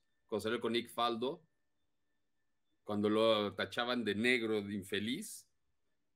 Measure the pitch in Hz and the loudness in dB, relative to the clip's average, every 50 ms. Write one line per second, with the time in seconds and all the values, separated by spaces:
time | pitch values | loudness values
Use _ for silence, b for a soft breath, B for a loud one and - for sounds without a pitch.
0 | _ _ _ _ _ - 113 104 101 110 117 120 123 113 113 117 110 - - 117 | _ _ _ _ _ -6 -4 -2 -2 -2 -2 0 0 0 0 0 -2 -2 -2 0
1 | 117 120 117 110 123 135 170 - - _ _ _ _ _ _ _ _ _ _ _ | 0 0 0 0 -2 -4 -4 -6 -12 _ _ _ _ _ _ _ _ _ _ _
2 | _ _ _ _ _ _ _ _ _ _ _ _ _ _ _ _ _ 104 104 104 | _ _ _ _ _ _ _ _ _ _ _ _ _ _ _ _ _ -4 -2 0
3 | 104 107 107 110 113 113 110 104 104 98 98 104 98 - - 123 120 123 123 123 | 2 2 4 4 6 6 4 4 2 0 -2 -4 -6 -4 -2 -2 -2 0 -2 0
4 | 110 104 98 104 117 123 127 120 113 110 110 104 98 98 104 101 87 - 101 98 | 0 0 0 2 4 4 4 4 2 2 0 0 0 -2 -4 -6 -6 -4 -4 -4
5 | 104 113 135 185 220 - - - - _ _ _ _ _ _ _ _ _ _ _ | -2 -2 -4 -6 -8 -10 -12 -14 -16 _ _ _ _ _ _ _ _ _ _ _
6 | _ _ _ | _ _ _